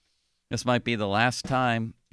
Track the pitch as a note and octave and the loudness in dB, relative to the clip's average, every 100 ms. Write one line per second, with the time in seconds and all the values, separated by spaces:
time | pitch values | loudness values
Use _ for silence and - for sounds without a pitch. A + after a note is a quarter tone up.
0 | _ _ _ _ - A2+ B2 A#2+ A#2+ A#2 | _ _ _ _ -8 -4 0 0 0 -2
1 | G2+ G#2 B2 - - B2+ B2+ A2+ A2+ - | 0 2 2 0 -2 0 2 0 -4 -10
2 | _ | _